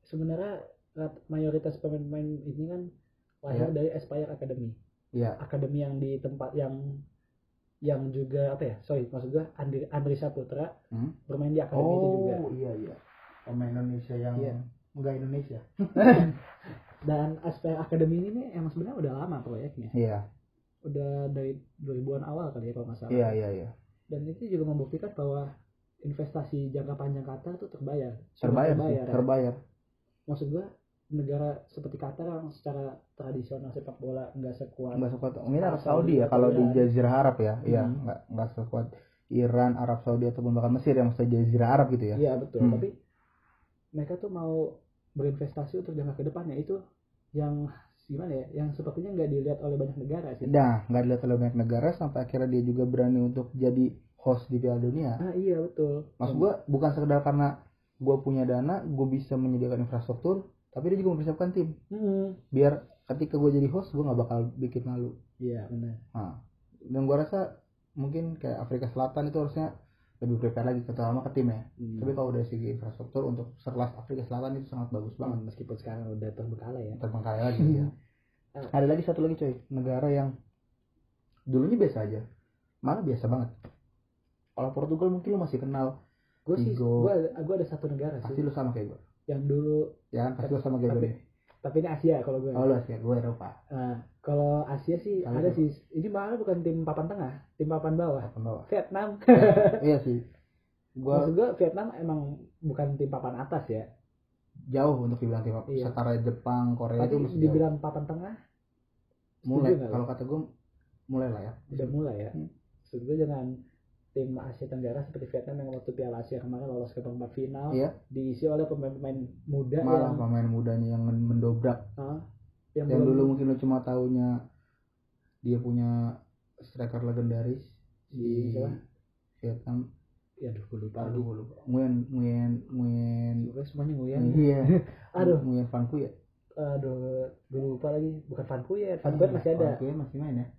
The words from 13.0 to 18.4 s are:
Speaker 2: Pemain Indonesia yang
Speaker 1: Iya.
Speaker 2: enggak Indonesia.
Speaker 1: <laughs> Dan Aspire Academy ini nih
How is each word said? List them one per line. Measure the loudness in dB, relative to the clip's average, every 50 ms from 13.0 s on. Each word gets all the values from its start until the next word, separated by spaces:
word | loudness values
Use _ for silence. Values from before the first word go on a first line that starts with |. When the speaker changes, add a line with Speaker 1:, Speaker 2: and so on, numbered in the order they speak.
| -20 _ -20 -20 -20 -20 -20 -20 -12
Speaker 2:
Pemain | -6 -4 -2 -2 -2
Indonesia | -2 -2 -2 -2 -4 -4 -6 -6 -6
yang | -4 -2 -2 -2
Speaker 1:
Iya. | -2 -2 -2 -4 -6 -8 -10 -14 _ _ _ _
Speaker 2:
enggak | -6 -4 -4 -4
Indonesia. | -2 -4 -4 -4 -4 -6 -6 -10 -12 -14 -16 _ -4
Speaker 1:
<laughs> | -2 0 4 10 12 12 12 10 8 2 2 -6 -12 -20 -20 -20 -16 -16 -16 -16 -18 -20 -20 _
Dan | -2 0 0 2 0 -2 -4 -4
Aspire | -6 -6 -8 -4 -4 -4 -4 -4
Academy | -2 0 2 4 4 4 4 0
ini | 0 -2
nih | -4 -6